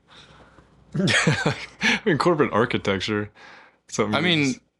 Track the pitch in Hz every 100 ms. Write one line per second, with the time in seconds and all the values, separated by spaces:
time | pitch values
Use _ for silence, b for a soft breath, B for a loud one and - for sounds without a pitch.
0 | _ B B B B B B _ - -
1 | 196 - - 123 151 - - - 220 214
2 | 220 143 - 160 117 104 120 107 104 98
3 | 101 104 104 - B B B B _ -
4 | 104 135 175 160 139 120 _ _